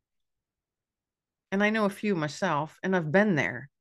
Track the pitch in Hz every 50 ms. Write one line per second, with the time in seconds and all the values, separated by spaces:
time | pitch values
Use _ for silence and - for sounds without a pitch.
0 | _ _ _ _ _ _ _ _ _ _ _ _ _ _ _ _ _ _ _ _
1 | _ _ _ _ _ _ _ _ _ _ 196 196 208 208 214 226 214 196 202 -
2 | - 208 196 165 151 147 - - 202 185 156 143 156 156 - - - 190 190 185
3 | 160 151 139 190 214 214 180 143 107 85 127 120 135 - _ _